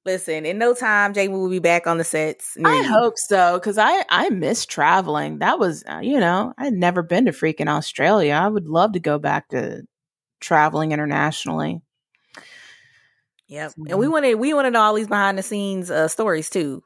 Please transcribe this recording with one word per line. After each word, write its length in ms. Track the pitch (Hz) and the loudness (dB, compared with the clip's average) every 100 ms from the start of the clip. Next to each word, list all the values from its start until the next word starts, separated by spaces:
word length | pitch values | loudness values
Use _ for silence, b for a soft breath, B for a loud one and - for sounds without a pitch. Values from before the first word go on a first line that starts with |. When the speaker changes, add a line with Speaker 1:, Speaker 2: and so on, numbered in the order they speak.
| 190 | -6
Speaker 1:
Listen, 400 | 185 180 156 156 | -6 -4 -6 -4
in 120 | 196 | 0
no 160 | 240 | 2
time, 400 | 247 226 208 202 | 2 2 2 2
Jamie 220 | 202 196 190 | 2 -2 0
will 140 | 185 | -2
be 100 | 185 | 0
back 260 | 170 170 170 | 2 2 2
on 120 | 165 | -2
the 40 | |
sets. 540 | 165 156 156 - - - | 0 -2 -2 -4 -10 -2
Speaker 2:
I 40 | |
Speaker 1:
Maybe. 260 | - 508 349 | 0 2 2
Speaker 2:
hope 300 | 220 240 226 | 2 2 -2
so, 400 | - 196 175 185 | 0 4 4 2
'cause 180 | 196 208 | -2 2
I, 260 | 226 370 - | 2 2 2
I 200 | 180 320 | 0 0
miss 340 | 202 147 233 - | 0 -2 -2 -4
traveling. 760 | - 151 185 175 147 147 156 | 0 4 4 2 -2 -4 -2
That 200 | 170 330 | 0 0
was, 240 | 190 151 - | 0 -2 -10
uh, 120 | 78 | -8
you 180 | 214 285 | -2 0
know, 340 | 175 180 - - | 2 0 -2 -6
I'd 160 | 277 | -4
never 300 | 196 175 180 | 0 0 0
been 220 | 165 175 247 | 0 2 2
to 60 | |
freaking 360 | 151 160 156 151 | 2 -2 -2 -2
Australia. 640 | 151 156 - 151 214 151 | -2 -4 0 2 4 2
I 140 | 147 196 | 2 0
would 200 | 214 156 | -2 -2
love 260 | 165 202 | 2 2
to 60 | 185 | 0
go 200 | 165 147 | -2 -2
back 300 | 143 147 - | 0 -4 -4
to 340 | 131 107 110 - _ _ _ _ _ | -6 -6 -8 -16 _ _ _ _ _
traveling 520 | - 160 151 156 156 | 0 2 2 0 -2
internationally. 880 | 151 151 147 147 156 - 160 151 170 - _ _ _ B B B B B B B B B B B _ _ | -2 -2 -2 -2 -4 -6 -4 -4 -8 -14 _ _ _ B B B B B B B B B B B _ _
Speaker 1:
Yep. 240 | 143 151 | -14 -12
Speaker 2:
So 120 | - 151 | -12 -6
Speaker 1:
And 100 | 190 | 0
we 80 | 262 | 2
wanna, 300 | 320 277 220 | 2 2 2
we 160 | 262 | 2
wanna 180 | 294 269 | 2 2
know 100 | 233 | 4
all 120 | 214 214 | 4 2
these 140 | 214 | 0
behind 280 | 208 196 196 | 0 0 0
the 60 | |
scenes, 480 | 190 208 202 190 180 | -4 -4 -4 -4 -2
uh, 160 | 160 160 | 0 0
stories 420 | - 220 160 156 | 0 0 0 -2
too. 320 | 190 151 135 | -2 -2 -6